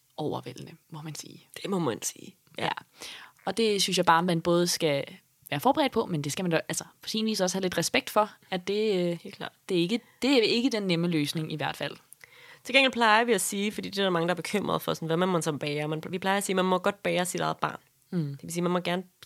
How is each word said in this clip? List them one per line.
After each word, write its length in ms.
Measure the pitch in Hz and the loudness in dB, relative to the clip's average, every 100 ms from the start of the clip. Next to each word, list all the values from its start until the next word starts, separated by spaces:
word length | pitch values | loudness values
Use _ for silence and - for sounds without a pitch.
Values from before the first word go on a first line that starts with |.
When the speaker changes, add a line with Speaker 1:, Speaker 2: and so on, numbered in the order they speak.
| _ - | _ -8
Speaker 1:
overvældende, 560 | 151 127 127 - 143 160 _ | -6 -6 -8 -14 -16 -18 _
må 120 | 156 | -14
man 120 | 160 | -12
sige. 320 | 147 - - _ - | -12 -14 -18 _ -12
Speaker 2:
Det 80 | 170 | -4
må 80 | 196 | -2
man 240 | 147 104 | 0 -2
sige. 340 | - - - - _ - | -6 -10 -18 -20 _ -6
Speaker 1:
Ja. 100 | 113 - - - - - - _ | -4 -4 -8 -18 -16 -16 -18 _
Og 120 | 190 190 | -6 0
det 260 | 220 202 | 2 2
synes 140 | 185 180 | 2 2
jeg 80 | 175 | 4
bare, 160 | 165 | 4
man 180 | 180 165 | 4 0
både 260 | 175 170 175 | 4 4 2
skal 380 | - 160 139 - - _ _ - | 0 0 0 -2 -12 _ _ -8
være 100 | 143 | 0
forberedt 320 | 247 294 277 | 2 2 2
på, 140 | 226 220 | 0 -2
men 160 | 160 | -2
det 100 | 143 | -4
skal 100 | - | -4
man 60 | 185 | 0
da, 100 | 160 - | 0 0
altså, 160 | - - _ | -6 -8 _
på 60 | - | -8
sin 180 | 220 220 | -4 -2
vis 140 | 208 | 0
også 160 | 185 190 | 0 0
have 60 | |
lidt 160 | 185 170 | -2 -2
respekt 320 | 165 254 - | 0 0 0
for, 200 | 214 208 - - | 0 0 -2 -8
at 180 | 185 180 | -6 -2
det, 260 | 208 220 185 175 | 0 2 2 0
øh, 60 | 165 | -2
Speaker 2:
Helt 140 | - - | -8 -12
klart. 160 | - _ - | -14 _ -2
Speaker 1:
det 80 | 180 | 2
er 40 | |
ikke, 200 | 175 240 - - | 2 0 -4 -2
det 160 | 247 277 | 2 4
er 40 | |
ikke 280 | 202 233 247 | 4 4 2
den 120 | 220 | 2
nemme 260 | 196 165 175 | 0 2 2
løsning 440 | 160 147 165 156 | 2 0 -2 -4
i 40 | 156 | -4
hvert 200 | 143 151 | -4 -4
fald. 200 | 143 - - - - - - - | -8 -10 -20 -20 -20 -20 -20 -18
Speaker 2:
Til 100 | - | 2
gengæld 180 | 262 262 | 4 4
plejer 320 | 233 226 214 | 4 4 4
vi 80 | 240 | 4
at 80 | 196 | 2
sige, 320 | - 202 208 | 0 -2 -2
fordi 180 | 196 185 | -4 -6
det 80 | 196 | -2
er 40 | |
der 80 | 190 | 0
mange, 180 | 175 170 | 2 0
der 60 | |
er 20 | 175 | -2
bekymret 460 | - 202 151 165 | -2 -2 0 -2
for, 120 | - | 0
sådan, 120 | 160 160 | -4 0
hvad 100 | 165 | 0
man 120 | 185 | 2
må 120 | 175 | 0
som 180 | 160 143 | 0 -2
bager. 280 | 151 147 151 | -4 -4 -4
Man, 160 | 156 156 | -4 -6
vi 100 | 180 | -4
plejer 180 | 190 196 | -2 0
at 80 | |
sige, 100 | 202 | 0
at 20 | 185 | 2
man 80 | |
må 140 | 185 180 | 2 2
godt 240 | 196 196 | 0 -2
bære 240 | 180 170 180 | -2 0 -2
sit 140 | 175 | -2
eget 160 | 156 156 | -2 -2
barn. 240 | 156 - _ _ - | -4 -4 _ _ -6
Speaker 1:
Mm. 180 | 180 147 | -4 -4
Speaker 2:
Det 120 | 139 | -6
vil 100 | 170 | -8
sige, 100 | 170 | -2
man 100 | 175 | 0
må 80 | 180 | 0
gerne 220 | 175 180 185 _ | 0 -4 -4 _